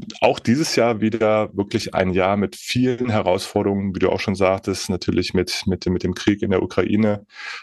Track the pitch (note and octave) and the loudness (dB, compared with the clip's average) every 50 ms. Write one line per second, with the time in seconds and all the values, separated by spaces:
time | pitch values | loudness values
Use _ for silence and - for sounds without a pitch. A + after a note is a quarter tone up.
0 | - - - - - A#2+ C#3 - - A2+ A#2+ D3 D#3+ - - C3 A#2 A#2+ A#2 G2+ | -10 -12 -4 2 2 2 2 2 2 2 2 2 2 0 2 2 2 2 2 2
1 | A2 A2 G#2+ A2 A2 G#2+ A2 G#2+ G#2+ - - G2 G2+ - - G#2+ - - - E2+ | 0 0 0 2 2 2 2 2 0 0 -2 -4 -4 -2 -2 -4 -4 -2 -2 0
2 | F#2+ F#2 F2+ F#2 F2+ F#2+ G2+ G2+ G2 F#2 - - - - - B2 B2+ B2+ B2 A#2 | 0 2 2 2 2 2 2 2 0 -2 -4 -10 -10 -4 -2 0 0 0 0 0
3 | B2 A#2+ G#2+ G#2+ - F3+ F3+ - - - - G#2 G2+ G2+ G2+ G2 G2 G2 F#2 - | -2 0 0 0 2 2 0 0 -2 -2 0 0 2 2 0 0 -2 -4 -2 0
4 | F#2 F2+ F2 F#2+ - - F#2+ F#2 G2 F#2 F#2+ F#2+ - G2+ F#2+ - - - F#2+ F2 | 0 0 0 0 -2 -2 0 2 2 2 2 2 -2 -4 -4 -4 -4 -4 -4 -2
5 | - - F2 F2 - - - F#2 F2 - - - - F#2+ F2+ F2 - F#2 F#2 F2+ | -2 0 0 0 -2 0 0 0 0 0 -4 -4 -2 -2 -4 -2 -2 -2 -2 0
6 | - F2+ F2+ - - - G2+ G2+ G2+ F#2+ F#2+ F2 D#2+ - - F#2+ F2+ - G2+ G#2 | -2 -4 -4 0 0 0 0 0 0 0 0 0 0 0 0 -2 0 2 2 2
7 | A2 G#2+ G#2 G2+ - _ - - - - - - | 2 2 0 -2 -6 _ -18 -16 -14 -14 -14 -14